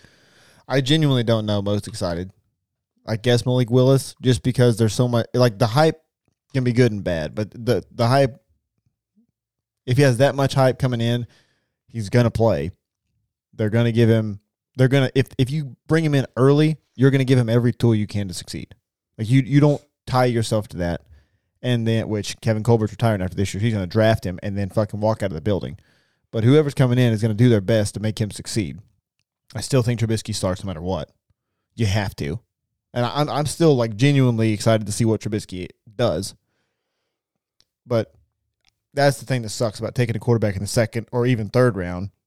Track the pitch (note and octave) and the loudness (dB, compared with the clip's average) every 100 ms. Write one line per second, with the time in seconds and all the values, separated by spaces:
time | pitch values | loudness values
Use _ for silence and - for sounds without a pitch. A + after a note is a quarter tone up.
0 | _ _ _ _ _ _ - C3 B2+ D#3+ | _ _ _ _ _ _ -4 -2 2 2
1 | D3 C3 A2+ A2+ G#2+ G#2 G2+ G#2 - G#2+ | 2 2 2 0 0 -2 -2 -4 -6 -6
2 | F#2 E2+ F#2 - _ _ _ _ _ _ | -6 -4 -8 -14 _ _ _ _ _ _
3 | - A2 B2 A#2+ B2+ B2+ A#2 B2 B2+ C3+ | -8 -2 0 2 2 -2 2 2 4 2
4 | - - B2 A2+ B2+ B2 B2 G#2+ A2+ - | 0 -4 0 0 0 2 2 2 0 0
5 | B2+ A#2 - B2 B2 G2+ A#2 A#2+ D#3+ D#3 | 0 -2 -2 2 2 2 0 2 2 0
6 | _ _ _ _ _ C3+ B2 A#2 B2 G#2 | _ _ _ _ _ -4 0 2 2 0
7 | F2+ E2 D2+ C#2 G#2+ - A#2 G2+ - - | -4 -4 -6 -8 -10 -6 -2 -2 -4 -2
8 | A#2 C3+ C3+ - _ _ _ _ _ _ | 0 2 0 -2 _ _ _ _ _ _
9 | _ _ _ _ _ _ _ _ - B2 | _ _ _ _ _ _ _ _ -2 4
10 | C#3+ A#2 C3+ C3 C3+ C#3 C3 B2+ C3+ A#2+ | 4 4 2 2 0 2 2 2 -2 0
11 | A#2 A#2+ A#2 _ _ _ _ _ _ A#2 | -2 -2 -6 _ _ _ _ _ _ -10
12 | G2+ B2 A#2 - A2+ E2 D#2 - _ _ | 0 2 2 2 2 2 -4 -10 _ _
13 | _ _ _ _ _ - G#2+ A2+ A#2 A2+ | _ _ _ _ _ -6 -2 0 2 4
14 | A#2 A2+ A2 G2+ _ _ _ - B2+ C#3 | 4 4 0 -8 _ _ _ 0 2 4
15 | C3 C3+ - - B2 D#3 C#3 - - D#3+ | 2 0 -2 -2 -2 -2 -8 -12 -2 0
16 | D#3+ C#3 B2 - C3 C#3+ D#3 D#3 _ - | 2 0 0 2 4 6 2 0 _ 2
17 | C3+ C3+ C3 B2+ A2+ A#2+ A#2+ - A#2+ A2 | 4 4 4 2 4 2 2 2 2 2
18 | G#2 G#2 G2 - - D2+ - - _ _ | 0 -4 -6 -10 -12 -12 -14 -20 _ _
19 | _ - A2 C3 A#2 C#3 D3 C#3+ - _ | _ -8 0 2 4 4 4 2 -6 _
20 | - C3 B2+ A#2 A2 A2 - E2+ F2 E2+ | -2 0 2 0 0 -2 -4 -6 -4 -6
21 | - - _ _ _ _ B2 A#2+ A2+ A2+ | -10 -20 _ _ _ _ -4 -2 0 -2
22 | F#2 G#2 G2 - A#2 A2 G#2+ A#2 G#2+ - | -2 -6 -6 -6 -4 -2 2 2 0 -2
23 | A#2 G#2 F2+ - G2 F#2 A#2 G#2+ F#2 A2 | -2 -2 -4 -4 -4 -2 -4 -2 -2 0
24 | A2 A2 F#2+ F2+ G#2 G2 G2 A2+ G#2 G#2 | 2 0 -4 -8 -8 -6 -4 -4 -4 -2
25 | G#2+ G#2+ G2 D#2 F2+ F#2+ B1+ G2+ _ _ | -2 -2 -4 -4 -4 -4 -6 -14 _ _
26 | _ _ _ A#2 A2 D3 D3 C3 C3 B2 | _ _ _ 0 4 4 4 0 2 4
27 | B2 A2 A2+ G#2 B2 A2 F#2 A2+ G#2 G#2 | 2 2 -2 2 4 4 2 0 0 -4
28 | G#2+ - G#2+ - - A2+ E2 E2 - _ | -6 -4 -6 -6 -8 -6 -6 -10 -18 _
29 | _ _ _ _ _ - - C#3 A#2+ A2+ | _ _ _ _ _ -12 -2 0 0 -2
30 | A2 A2 - G2+ F#2+ F2+ G2+ E2 F2+ F2+ | -2 -4 -6 -6 -4 -4 -8 -8 -6 -8
31 | - _ _ _ _ _ _ - A2 G#2 | -10 _ _ _ _ _ _ -4 -2 -2
32 | F#2+ - C#2+ G2 - _ _ _ _ A#2+ | -4 -6 -8 -8 -14 _ _ _ _ -6
33 | A#2+ C#3 D3 B2 D3+ - E3 C3 A2+ G#2 | -4 -2 -4 -4 -6 2 2 4 0 0
34 | C#3 C#3+ B2+ A2+ A2+ G#2 A2+ A2 G#2 G2+ | 2 4 2 2 0 0 2 0 0 -2
35 | A2+ G#2+ A2 G#2+ - F#2 F2+ _ _ - | 0 0 -2 -6 -6 -12 -12 _ _ -4
36 | A#2 D#2+ G2 - _ _ _ _ _ _ | -2 -2 -6 -14 _ _ _ _ _ _
37 | _ _ _ _ _ _ _ _ - A#2 | _ _ _ _ _ _ _ _ -4 -2
38 | - _ _ _ _ _ _ _ _ C#3 | -2 _ _ _ _ _ _ _ _ 0
39 | C#3+ C3 A#2+ C3 A2 - A#2 - G#2+ - | 0 0 -4 -6 -6 -4 -4 -4 -6 -4
40 | A#2 A2 - A#2 G#2+ F#2+ G2+ A#2+ A2 A#2 | -4 -2 0 0 0 -2 -4 -2 -2 -4
41 | G#2 B2+ B2 A#2+ G2+ B2 B2+ F#2+ F2+ F2+ | -6 -2 0 -2 0 2 2 0 -6 -8
42 | G2 - | -10 -12